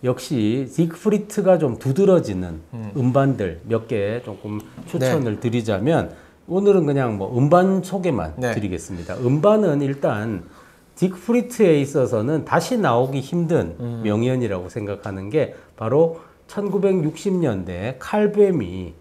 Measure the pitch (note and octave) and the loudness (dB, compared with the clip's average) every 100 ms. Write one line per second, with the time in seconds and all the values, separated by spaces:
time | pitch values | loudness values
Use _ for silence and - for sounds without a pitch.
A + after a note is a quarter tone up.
0 | B2+ B2 - C3+ G#2 B2 C3 - E3 D#3+ | 0 -2 -2 0 2 0 -2 0 0 0
1 | A3 G3+ G#3 - F#3 F3+ D3+ A2 C3 C3+ | 0 0 -2 -2 4 4 4 0 -2 2
2 | G3 F3+ B2 F#2 F2+ D#2+ - A#2 A2 G2+ | 6 6 4 -4 -6 -8 -12 -12 -8 0
3 | B2 B2+ C#3 A#2 G2 E2+ - A2+ A2 A#2 | 2 4 2 2 -2 -6 -4 -4 -2 -4
4 | G2+ A#2 B2 G2 G#2+ G#2 G2+ - - E3+ | -2 -4 -8 -12 -8 -10 -10 -18 -8 -2
5 | B2+ D3+ B2 G#2 B2 A#2+ A2 G2 A#2 D#3+ | 0 0 0 -2 -2 -2 0 0 2 2
6 | F2+ - - _ - F3+ G3+ F#3+ D3 C#3 | 0 -8 -20 _ -4 0 2 2 2 0
7 | B2+ G#2 G2 A#2+ C#3+ F3 F#3 F#3+ - G3 | 0 -2 -2 0 4 4 4 0 -2 -4
8 | F3+ B2 D#2+ D#2+ B2+ A2+ G#2 F2+ - F#2 | -2 -2 -4 -4 -4 -2 -4 -6 -8 -12
9 | E2 F#2 B2 C#3+ G3+ G#3+ G3 C#3+ C#3 C#3 | -10 -4 0 2 4 4 2 0 -2 -2
10 | E3+ A2 A2 G2 - - - _ _ - | -2 -2 -4 -6 -8 -20 -20 _ _ -2
11 | F#3 F#3 - A#3 - - G3+ D3+ C#3 D3+ | -2 -2 0 0 0 2 6 6 4 0
12 | B2 A2+ A2 D#3 A#2+ D#3+ E3 B3+ F3+ A#2+ | 2 2 0 -2 2 0 2 0 2 2
13 | C3 C#3 C3+ F3 E3 E3 F2 E2+ A#2+ A#2 | 2 -2 -4 -2 2 0 0 -6 -8 -4
14 | A2 G#2 A#2+ B2+ A#2 F#2+ F2+ A#2 G#2 G2+ | 0 2 2 0 -2 -4 -6 -8 -6 -6
15 | G#2+ F#2+ F#2+ D3+ C3 - - - A2 C3+ | -6 -8 -2 -2 -2 -4 -20 -8 0 2
16 | E3 E3 - _ _ - G3+ G3 G3 F#3+ | 2 0 -16 _ _ -6 -4 0 2 2
17 | D3+ D#3 G#3 F#3 D#3 G2+ F2 F2+ G#2 C#3 | 0 -4 -4 0 0 -2 -6 -6 -6 -8
18 | - G#3+ G#3 G3+ G3+ F3 F#2+ F#2 F2 E2 | -4 0 0 4 4 4 -2 -8 -10 -14